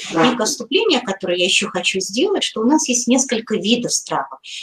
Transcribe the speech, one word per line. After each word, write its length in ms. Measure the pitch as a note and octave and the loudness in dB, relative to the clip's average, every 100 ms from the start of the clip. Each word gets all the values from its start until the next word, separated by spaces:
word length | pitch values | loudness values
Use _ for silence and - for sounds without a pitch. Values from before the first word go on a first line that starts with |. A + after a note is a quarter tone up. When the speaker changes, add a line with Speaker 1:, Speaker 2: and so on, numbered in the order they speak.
| - | -4
Speaker 1:
Да. 140 | D#4+ B3+ | 2 2
Speaker 2:
некое 160 | A#3+ G#3+ | 2 -2
вступление, 540 | - A3+ F#4 A4+ C4 | -4 -2 2 4 2
которое 380 | - F#3+ F#3 F3+ | 0 -4 -2 0
я 60 | |
ещё 240 | F3+ - G3 | 2 2 0
хочу 320 | F#3 F3+ F#3+ | -2 -2 -2
сделать, 420 | F#3 G#3 G4 F#4 | -2 0 2 2
что 180 | - A3+ | -2 0
у 40 | |
нас 240 | A3+ D4+ - | 2 2 0
есть 180 | A#3 - | 0 2
несколько 500 | B3+ - A3+ - G#3 | 2 2 -2 -2 -2
видов 360 | G3 A#3+ E3 | 0 0 0
страхов, 460 | - - D#3 - - - - | -4 -4 -6 -6 -12 -16 -14